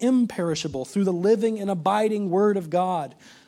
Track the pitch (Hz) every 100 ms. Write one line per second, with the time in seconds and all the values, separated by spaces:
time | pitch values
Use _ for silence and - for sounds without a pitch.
0 | 240 254 233 - 170 151 156 135 127 202
1 | 196 175 190 220 226 220 196 185 180 208
2 | 220 208 196 180 208 202 160 175 185 175
3 | 135 - - -